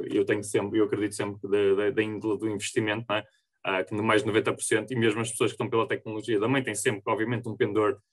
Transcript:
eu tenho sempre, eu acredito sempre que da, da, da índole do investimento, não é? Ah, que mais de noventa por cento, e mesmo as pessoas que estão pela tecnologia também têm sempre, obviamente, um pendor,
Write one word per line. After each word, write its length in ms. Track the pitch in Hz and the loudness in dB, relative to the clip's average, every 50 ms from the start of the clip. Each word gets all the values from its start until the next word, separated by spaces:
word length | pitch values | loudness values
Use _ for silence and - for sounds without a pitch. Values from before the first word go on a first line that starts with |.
| 87 - | -2 0
eu 160 | 95 104 101 | 2 2 2
tenho 200 | 107 107 104 101 | 2 2 0 0
sempre, 340 | - - 110 101 101 107 110 | 0 0 0 0 2 2 2
eu 60 | 104 | 2
acredito 320 | 101 - 101 104 101 - | 2 2 0 -2 -2 -2
sempre 240 | - 107 101 101 104 | -4 -4 -4 -6 -6
que 80 | - 95 | -4 0
da, 260 | 101 104 101 98 98 | 2 4 4 4 4
da, 160 | 98 104 104 | 4 2 0
da 120 | - 110 | 2 0
índole 360 | 110 107 107 98 104 110 101 95 | 0 -2 -2 -4 -2 -2 -2 -2
do 100 | 107 110 | -2 -2
investimento, 580 | 104 98 - - - 120 110 107 104 110 117 - | -4 -4 -6 -4 -2 -2 0 0 -2 -4 -2 -2
não 80 | 104 | -4
é? 80 | 107 107 _ _ _ _ _ _ _ - | -4 -4 _ _ _ _ _ _ _ -6
Ah, 200 | 95 95 92 92 | -2 -2 -2 -2
que 100 | - 107 | -2 -4
mais 280 | 104 110 113 110 107 | -2 2 2 2 2
de 40 | 107 | 2
noventa 260 | 110 101 110 - 117 | 2 2 2 2 0
por 100 | 110 - | -2 -2
cento, 300 | - - 117 107 107 - | -2 0 0 0 0 -2
e 40 | 127 | 0
mesmo 240 | 117 113 110 104 117 | 2 2 2 2 0
as 100 | 113 113 | -2 -4
pessoas 200 | - - 120 104 | -2 0 0 0
que 40 | - | 0
estão 140 | - 110 98 | -2 -4 0
pela 180 | 113 113 110 | 0 0 0
tecnologia 520 | - 110 - - 113 110 107 104 117 110 101 | 0 -2 -6 -6 -8 -10 -8 -4 -2 0 2
também 240 | 107 120 135 139 | 2 2 2 0
têm 120 | 127 113 104 | 0 -2 -4
sempre, 280 | - - 131 107 95 - | -2 -2 -2 -2 -2 -2
obviamente, 420 | 117 104 101 110 117 123 123 120 113 | -2 0 0 0 -2 -2 -4 -4 -4
um 80 | 104 | -2
pendor, 420 | - 120 104 101 110 107 101 101 - _ _ | -2 0 2 2 2 2 2 0 -2 _ _